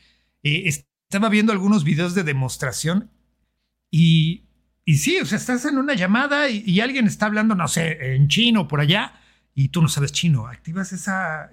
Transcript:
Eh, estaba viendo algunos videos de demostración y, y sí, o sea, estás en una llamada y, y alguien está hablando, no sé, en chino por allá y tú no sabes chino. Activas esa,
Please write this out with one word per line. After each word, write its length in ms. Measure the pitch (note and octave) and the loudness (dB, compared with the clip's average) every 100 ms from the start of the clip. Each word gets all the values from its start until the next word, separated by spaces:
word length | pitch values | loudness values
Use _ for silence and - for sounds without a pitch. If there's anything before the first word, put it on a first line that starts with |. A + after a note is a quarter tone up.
| _ _ _ _ | _ _ _ _
Eh, 260 | D3 D#3 F#3+ | -4 -2 -2
estaba 600 | C#3+ - _ _ G3 A3 | -4 -10 _ _ -2 2
viendo 220 | G#3 A3 | 2 2
algunos 300 | G3+ G3 G#3+ | 2 2 2
videos 320 | D3 D#3+ F3 | 2 0 0
de 80 | F3+ | -2
demostración 880 | D#3+ C#3 B2+ - C#3 - D#3 F#3 G#3+ _ _ _ _ _ _ _ _ | -2 -2 -4 -4 -6 -4 -2 -2 -4 _ _ _ _ _ _ _ _
y, 540 | D3+ E3 E3 D#3 G3 _ _ _ _ | 2 4 4 0 -4 _ _ _ _
y 140 | - D3 | 0 0
sí, 200 | - F#4 | 2 -2
o 60 | |
sea, 140 | C#3+ G#3+ | -2 -4
estás 260 | - B3 | -2 -4
en 140 | D4 C#4 | -2 -2
una 160 | C#4+ | -2
llamada 560 | B3 F#3 A3 C#4 C#4+ C#4+ | -2 0 0 0 0 -2
y, 120 | G#3 A3 | -2 0
y 140 | F3+ | 0
alguien 260 | A#3+ C4+ G#3+ | 2 0 0
está 200 | C#3+ A3 | 0 -2
hablando, 280 | G#3 A3 | 0 0
no 120 | F#3+ D3 | 0 -2
sé, 460 | - E3 D#3+ C3 | -2 -4 -4 -2
en 140 | C3 D3 | 2 4
chino 400 | F3+ A#3+ A3 D3+ | 4 4 2 2
por 120 | D3 | 0
allá 340 | D3 G3 B3+ - _ _ _ | 2 2 -2 -10 _ _ _
y 160 | - C#3 | -2 0
tú 100 | F3 | 2
no 80 | D#3+ | 2
sabes 240 | - C#3 | 2 -4
chino. 340 | - F3 C3+ A2+ | 0 0 0 -2
Activas 460 | A#2+ - F3 F#3 | -12 -10 -8 -8
esa, 540 | F#3 G3 F#3+ F3 D#3 D3+ | -8 -6 -4 -4 -8 -12